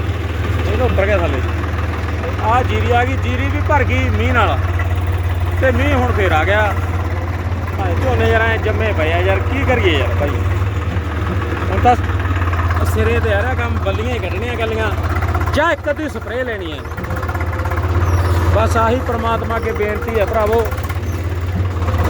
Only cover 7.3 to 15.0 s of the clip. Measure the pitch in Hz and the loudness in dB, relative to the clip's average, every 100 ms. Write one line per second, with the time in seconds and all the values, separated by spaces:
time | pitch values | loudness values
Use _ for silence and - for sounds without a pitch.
7.3 | - - - - - - 247 262 233 226 | -4 -4 -4 -4 -2 -2 0 2 2 4
8.3 | 226 226 220 214 208 220 185 156 170 185 | 4 2 0 0 0 0 0 2 2 2
9.3 | 190 - - - 247 185 147 139 - 147 | 2 0 0 2 2 2 2 2 0 0
10.3 | - - - - - - - - - - | 0 0 0 0 -2 -2 -2 -2 -2 -2
11.3 | - - - - 196 240 240 - - - | -2 -2 -2 -2 2 2 2 0 -2 0
12.3 | - - - - - - 220 220 233 226 | 0 0 0 0 0 0 2 2 2 2
13.3 | 202 240 247 233 220 196 196 240 185 180 | 0 0 -2 -2 -2 -2 -2 -2 -2 -4
14.3 | 185 240 233 220 220 214 196 | -4 -4 -4 -2 -2 -2 -2